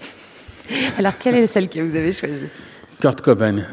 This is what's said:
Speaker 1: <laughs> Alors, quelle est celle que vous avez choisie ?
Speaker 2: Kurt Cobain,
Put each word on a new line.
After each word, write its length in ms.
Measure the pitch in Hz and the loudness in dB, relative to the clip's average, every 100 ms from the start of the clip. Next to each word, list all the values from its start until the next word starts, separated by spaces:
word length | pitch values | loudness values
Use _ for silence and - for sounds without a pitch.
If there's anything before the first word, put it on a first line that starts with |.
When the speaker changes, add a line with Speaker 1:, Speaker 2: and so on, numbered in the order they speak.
| - - - - | -20 -20 -20 -20
Speaker 1:
<laughs> 560 | - - - 262 262 233 | -20 -20 -10 -6 -4 0
Alors, 180 | 196 190 | -2 0
quelle 200 | 254 247 | 0 4
est 100 | 226 | 4
celle 220 | 214 190 | 2 -2
que 100 | 156 | -2
vous 160 | 165 | -4
avez 180 | 160 160 | 0 -2
choisie ? 360 | 190 - 143 147 - - - - - | -2 -6 -8 -10 -14 -20 -20 -20 0
Speaker 2:
Kurt 200 | 143 123 | 0 2
Cobain, 380 | - 110 107 101 98 | 2 4 4 0 -4